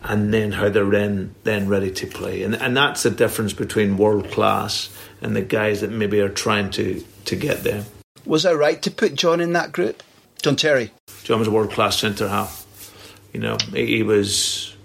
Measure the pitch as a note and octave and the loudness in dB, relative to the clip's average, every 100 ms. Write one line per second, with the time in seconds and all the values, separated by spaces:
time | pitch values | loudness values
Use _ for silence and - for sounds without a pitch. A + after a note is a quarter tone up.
0 | - G#2 G#2 A2 G#2 F#2 G#2 G#2 G2+ G2+ | -2 0 2 2 0 0 2 2 4 2
1 | G#2 G2+ F#2 - - G#2 G2 G2+ F#2+ - | 2 0 -4 -6 -2 -2 2 0 0 -4
2 | - - F#2+ G2 G2 A2+ C3 B2+ C#3+ - | -10 -8 -6 -4 -2 -2 0 2 2 2
3 | A#2 G2+ A2+ - G#2+ - G#2 - G#2 G2 | 0 2 0 2 -4 -2 -2 0 2 4
4 | G#2 G#2 - - G#2 G2+ G#2+ - - - | 4 4 0 0 2 2 -2 -6 -8 -14
5 | - - - G#2 F#2+ A2 G#2+ G#2 G#2 A2+ | -20 -10 -4 -2 0 0 2 0 -2 -2
6 | G#2 G#2 G2 G2 - G#2+ G2 G2+ G2+ F#2 | 0 2 0 0 0 0 0 -2 -4 -4
7 | - - - F#2+ - - - G#2 G#2 - | -10 -14 -6 -4 -2 -2 -2 -4 -8 -16
8 | _ _ - D#3 F3+ D#3+ D3 E3 - - | _ _ -2 2 2 4 2 2 -4 0
9 | G#3 C#3 F3 E3+ E3+ E3+ - - F3 - | -2 2 2 2 2 0 -2 -2 -2 -4
10 | - _ _ _ D#3 C3+ D#3 C#3 A2 - | -16 _ _ _ 0 2 4 2 0 -10
11 | - - - A2+ A2 A2 G#2 - G#2 - | -20 -20 0 2 4 2 2 2 0 2
12 | A2 G2+ G#2 G2+ F#2+ - - - - - | -2 -2 -2 -2 -4 -8 -18 -20 -20 -20
13 | - - - C3 A2 A2 - - A#2 A#2 | -20 -20 -12 -6 -4 -4 -4 -2 0 0
14 | G#2+ G#2+ G2 F#2+ - - - - | 2 2 2 0 -2 -4 -10 -16